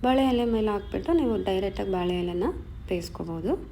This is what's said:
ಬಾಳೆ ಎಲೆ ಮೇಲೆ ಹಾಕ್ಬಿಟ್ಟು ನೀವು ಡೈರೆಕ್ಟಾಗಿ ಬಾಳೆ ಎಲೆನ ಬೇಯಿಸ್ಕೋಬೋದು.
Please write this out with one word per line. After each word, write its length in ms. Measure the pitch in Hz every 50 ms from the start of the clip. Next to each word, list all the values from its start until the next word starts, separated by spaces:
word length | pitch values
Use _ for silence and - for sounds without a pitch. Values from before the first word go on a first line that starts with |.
| -
ಬಾಳೆ 180 | 247 262 269 269 262
ಎಲೆ 140 | 247 240 240 233 226
ಮೇಲೆ 160 | 220 214 214 208
ಹಾಕ್ಬಿಟ್ಟು 360 | 202 196 - - 196 196 - 339 339
ನೀವು 140 | 294 240 226 202 185 196
ಡೈರೆಕ್ಟಾಗಿ 440 | 190 190 196 196 196 - 202 196 185 180
ಬಾಳೆ 180 | 175 175 175 180
ಎಲೆನ 240 | 175 175 175 175 190 277 381 - - - - - - -
ಬೇಯಿಸ್ಕೋಬೋದು. 640 | 190 175 165 - - - 170 165 165 165 160 202 320 - - -